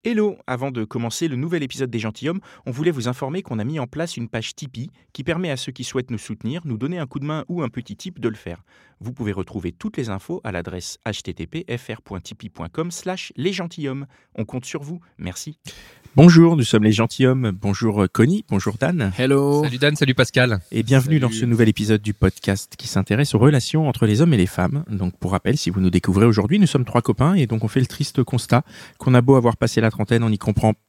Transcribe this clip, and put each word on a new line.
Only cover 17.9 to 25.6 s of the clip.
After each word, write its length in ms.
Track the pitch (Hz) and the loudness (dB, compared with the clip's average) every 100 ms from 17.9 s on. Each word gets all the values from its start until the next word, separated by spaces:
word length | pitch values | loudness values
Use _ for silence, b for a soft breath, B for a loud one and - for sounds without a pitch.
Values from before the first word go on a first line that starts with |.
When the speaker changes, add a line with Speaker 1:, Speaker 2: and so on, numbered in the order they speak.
| 104 | 2
Speaker 1:
euh, 40 | 95 | 0
Connie, 380 | - 120 202 - | 4 4 2 -2
bonjour 280 | 98 107 110 | -2 -2 -2
Dan. 320 | 139 180 98 92 | -2 0 -2 -2
Speaker 2:
Hello. 460 | 131 139 143 147 151 | 2 2 2 0 0
Speaker 3:
Salut 120 | 127 | 0
Dan, 180 | 147 147 | 0 2
salut 160 | 139 127 | 2 2
Pascal. 460 | 123 131 123 101 - | 2 2 2 0 -2
Speaker 1:
Et 100 | 107 | -4
bienvenue 340 | 110 135 127 156 | 4 4 4 2
Speaker 2:
Salut. 40 | |
Speaker 1:
dans 100 | 127 | 2
ce 140 | 110 | 0
nouvel 240 | 120 113 113 | 0 4 4
épisode 340 | - 107 107 | 4 2 0
du 120 | 107 | 0
podcast 640 | 98 95 - - 98 - - | 0 0 0 -2 -2 -6 -14
qui 100 | - | -4
s'intéresse 480 | 101 - 107 143 113 | -4 0 0 2 4
aux 40 | |
relations 500 | 131 143 - 156 151 | 4 4 0 0 0
entre 160 | - 110 | 0 2
les 160 | 104 | 4
hommes 120 | 170 | 4
et 40 | 123 | 4
les 80 | 90 | 2
femmes. 400 | - 90 139 165 | 0 -2 -2 -6
Donc 280 | 104 90 - | -4 -4 -4
pour 140 | 92 | -4
rappel, 260 | 95 - | -2 -2
si 120 | 143 | -2